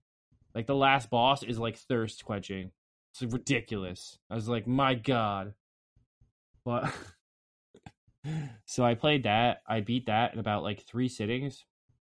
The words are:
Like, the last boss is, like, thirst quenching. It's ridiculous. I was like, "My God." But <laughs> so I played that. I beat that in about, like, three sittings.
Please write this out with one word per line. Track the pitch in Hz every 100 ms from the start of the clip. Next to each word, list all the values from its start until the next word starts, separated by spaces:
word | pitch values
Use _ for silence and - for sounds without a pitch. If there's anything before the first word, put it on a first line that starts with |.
| _ _ _ _ _
Like, | 113 113
the | 139
last | 135 135 113
boss | 120 127 139
is, | 107 113
like, | 117 110
thirst | - 123 110 - -
quenching. | 101 92 95 95 - _ _ _
It's | - 123
ridiculous. | 123 - 127 110 107 92 90 - - -
I | 113
was | 110
like, | 117 113
"My | 131 135 127
God." | 110 123 107 98 98 - _ _ _ _ _ _ _ _ _ _ 123
But | 120 147 - - - _ _ _ _ _ - - _ _ _
<laughs> | 143 160 139 110 -
so | -
I | 123 117
played | 151 147
that. | 113 107 120 - -
I | 113
beat | 104 123 120
that | 107 120
in | 110
about, | 107 104
like, | 85 101
three | - 120 127
sittings. | - 107 123 139 - _ _ _ _